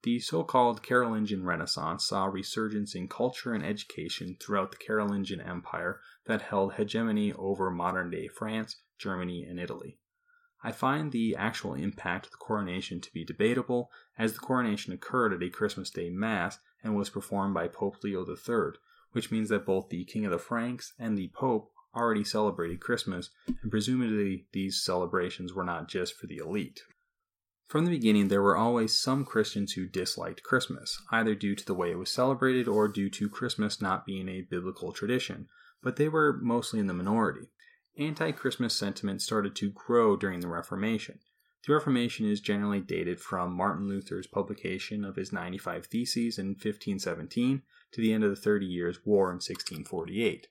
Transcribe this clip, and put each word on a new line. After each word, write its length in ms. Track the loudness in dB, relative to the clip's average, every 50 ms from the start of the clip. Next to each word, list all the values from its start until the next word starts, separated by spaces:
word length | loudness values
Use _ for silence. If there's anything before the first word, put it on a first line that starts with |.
| 2
The 160 | 0 0 0
so-called 640 | 0 -2 -2 -2 -2 4 6 6 6 6 4 0 -2
Carolingian 600 | 2 4 4 4 4 2 0 0 0 0 -2 0
Renaissance 600 | 0 0 0 0 -2 -2 -2 -2 -2 -2 -2 -2
saw 200 | 0 0 0 0
a 40 | 0
resurgence 640 | -2 -4 -6 -4 -4 -2 -2 -2 0 -2 -4 -4 -4
in 140 | -6 -6 -6
culture 440 | -2 0 0 0 0 -4 -6 -4
and 140 | -4 -2 -2
education 720 | -2 -4 -4 -6 -10 -10 -8 -6 -6 -6 -6 -6 -8 -10 -10
throughout 300 | -4 -2 0 0 0 -2
the 60 | -6
Carolingian 640 | -14 -6 -2 0 0 2 0 0 -2 -2 -4 -6 -8
Empire 580 | -6 -6 -8 -8 -6 -6 -6 -4 -2 -4 -4 -4 -12 -20 -20 _ _
that 160 | -2 -2 -2
held 320 | -2 0 2 2 2 2 2
hegemony 580 | -2 -2 0 0 0 0 2 2 2 2 2
over 360 | 0 -2 -2 -2 0 0 0 -2
modern-day 600 | 0 0 0 0 0 0 -2 -2 -4 -6 -6 -8
France, 480 | -8 -6 -4 -4 -2 -4 -4 -6 -10 -16 _ _ _
Germany, 460 | _ -6 -4 -4 -2 -2 -4 -4 -6
and 160 | -8 -8 -6 -6
Italy. 400 | -6 -6 -6 -8 -10 -14 -16 _ _ _ _ _ _ _ _ _ _ _ _ _
I 80 | -8 -8
find 400 | -4 2 2 2 2 2 0 0
the 240 | 2 2 2 2 2
actual 400 | 2 0 -2 -2 -2 -4 -4 -4
impact 520 | -2 -2 -2 -4 -2 -2 -2 -2 -2 -4
of 40 | -10
the 80 | -18 -16
coronation 640 | -4 -2 -2 0 0 -2 -4 -4 -4 -6 -8 -8
to 120 | -10 -8
be 120 | _ -10 -8
debatable, 680 | -8 0 2 4 4 4 2 0 0 0 -2 -2 -4 -12 -20 -20 _ _
as 180 | 0 0 0 0
the 40 | -2
coronation 540 | -2 0 2 2 4 2 2 0 -2 -6
occurred 400 | -8 -8 -6 -2 2 2 4 4
at 100 | 2 0
a 80 | -2 -4
Christmas 400 | -2 0 0 0 0 -2 -8 -6
Day 200 | -6 -4 -4 -4
Mass 500 | -2 -2 0 0 0 0 0 -2 -4 -6 _ _ _ _ -4
and 100 | 0 0
was 160 | 0 0 0
performed 440 | -4 -6 -4 -2 -2 0 0 2 2
by 120 | 0 0
Pope 300 | -2 -2 -2 -4 -4 -4 -4 -6
Leo 200 | -4 -2 -2 -4
the 120 | -6 -8
Third, 420 | -8 -4 0 2 2 2 0 -2 -8 _ _ _ _ -20 _
which 220 | _ -4 -2 0
means 160 | 0 0 2 2
that 180 | 2 0 4
both 220 | 2 2 2 2 -2
the 160 | -6 -8 -6
King 200 | -4 -4 -2 0
of 60 | 0
the 80 | 0 -2
Franks 540 | -2 -2 -2 -2 -2 -2 -4 -6 -10 -14 -12
and 220 | -8 -2 -2 0 0
the 140 | -2 -4 -4
Pope 380 | -2 0 2 2 2 0 _ _ -20 _ _
already 300 | _ 0 2 2 2 2
celebrated 560 | 0 0 2 2 2 2 2 0 -2 -4 -4 -6
Christmas, 520 | -2 -2 -2 -2 0 -4 -4 -6 -6 -10 _ _ _ -6
and 200 | -4 -4 -2 0
presumably 800 | 0 0 2 2 2 2 2 2 2 2 2 0 0 -4 -6 _
these 280 | -4 -4 -2 -2 -2 -2
celebrations 720 | -2 0 0 0 0 2 2 0 0 0 -4 -6 -10 -8
were 120 | -4 -4 -4
not 240 | -2 -4 -4 -6 -6
just 260 | -4 -4 -4 -4 -6
for 140 | -12 -12 -12
the 80 | -10
elite. 460 | -10 -8 -4 -2 -4 -4 -4 -8 -18 -20 _ _ _ _ _ _ _ _ _ _ _ _ _ _ _ _
From 180 | _ 0 2 2
the 60 | 2
beginning, 380 | 2 4 6 6 8 8 6 6
there 120 | 6 6
were 160 | 6 6 6
always 400 | 6 4 4 4 4 4 4 2
some 300 | 2 2 2 0 0 0
Christians 460 | 0 2 2 2 2 2 -2 -2 -2
who 120 | -2 -4 -4
disliked 580 | -4 -2 -2 -2 -2 -4 -4 -6 -8 -8 -10
Christmas, 600 | -2 2 2 2 2 0 -6 -8 -6 -8 -8 -8 -6 0
either 240 | 2 4 4 4 2
due 200 | 2 0 -2 -2
to 120 | -2 -2
the 80 | -4 -2
way 160 | 0 0 0
it 80 | 0 -2
was 120 | -4 -4
celebrated 560 | 0 2 2 2 4 4 2 4 4 4 2
or 220 | 4 4 4 4 4
due 220 | 2 0 -2 -2
to 180 | 0 -2 -2 -2
Christmas 500 | -2 -2 -4 -4 0 0 0 0 0 -2
not 280 | 0 0 0 -2 -2
being 200 | -6 -6 -6 -6
a 140 | -6 -6 -8
biblical 500 | -6 -4 -6 -4 -4 -4 -6 -6 -8 -8
tradition, 580 | -6 -4 -2 0 0 0 0 -4 -8 -10 -10 -14 _ -20 -20 -20 _ _
but 140 | -6 -6 0
they 120 | 2 2 2
were 320 | 4 4 4 4 4 2
mostly 400 | 0 2 2 2 0 0 0 0
in 60 | 0
the 80 | 0 0
minority. 560 | 0 0 2 4 4 4 2 0 -4 -12 -16 _ _ -20 -20 _ _ _ _ _ -4
Anti-Christmas 760 | -4 -4 0 0 0 0 0 0 -2 -2 0 0 0 0 0
sentiment 460 | 0 0 -2 -4 -2 -2 -4 -2 -2
started 340 | -2 0 0 0 0 0 -2
to 140 | -2 -2 -2
grow 460 | -4 -4 -2 4 6 6 8 8 6
during 240 | 4 2 -2 -2 -2
the 80 | -4 -4
Reformation. 720 | -4 -4 -4 -4 -4 -2 0 0 0 0 -2 -6 -14 -18 _ _ _ _ _ _ _ _ 2
The 80 | 4 4
Reformation 500 | 4 6 4 4 4 4 0 0 0 0
is 160 | 2 0 0
generally 400 | 2 0 0 2 2 2 0 0
dated 400 | -2 -2 -4 -2 -2 -2 -4 -4
from 340 | -6 -4 -2 -2 0 -2 0
Martin 320 | 0 0 0 0 0 -2
Luther's 400 | -2 -2 -4 -4 -4 -8 -8 -8
publication 800 | -4 -2 -2 -2 -2 -4 -6 -4 -4 -4 -4 -6 -4 -4 -4 -4
of 120 | -4 -4
his 140 | -6 -6 -4
ninety-five 540 | -4 -6 -4 -6 -8 -6 -6 -6 -6 -6 -8
Theses 540 | -4 -2 -2 -2 0 0 0 0 0 -2 -2
in 160 | -4 -4 -6
fifteen 440 | -2 -2 -4 -4 -2 -4 -4 -2 -2
seventeen 680 | -2 -4 -4 -4 -6 -4 0 2 2 4 2 2 -2 _ _ -20 _ _
to 80 | -4 2
the 140 | 4 4 4
end 100 | 6 4
of 60 | 4
the 60 | 2
Thirty 280 | 2 2 4 4 4 2
Years' 360 | -2 -2 0 0 0 -2 -2 _
War 260 | 4 6 6 6 4
in 100 | 2 -4
sixteen 440 | -6 -6 -6 -6 -8 -8 -8 -10 -8
forty-eight. 640 | -6 -4 -4 -4 -4 -2 2 2 2 2 0 -8 -20